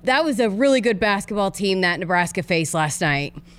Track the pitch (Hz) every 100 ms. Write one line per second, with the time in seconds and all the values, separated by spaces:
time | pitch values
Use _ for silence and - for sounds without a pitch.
0 | - 277 320 226 226 196 277 262 226 190
1 | 214 202 - 208 196 - 202 185 180 175
2 | 175 175 175 - - 170 156 160 151 -
3 | 160 143 143 - -